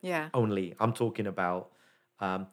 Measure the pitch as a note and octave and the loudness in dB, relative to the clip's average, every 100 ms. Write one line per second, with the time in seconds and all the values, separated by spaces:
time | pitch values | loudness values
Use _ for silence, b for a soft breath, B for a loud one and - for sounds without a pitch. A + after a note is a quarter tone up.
0 | F#3 E3 D#3 C3 A2 G2 F2+ - A2 A2+ | -4 -4 0 2 4 2 0 0 0 2
1 | A#2 A2+ G2+ F#2+ F2+ F2+ - _ _ _ | -2 -2 -4 0 0 0 -6 _ _ _
2 | _ - G2 F#2+ F#2+ | _ -6 -2 -2 -6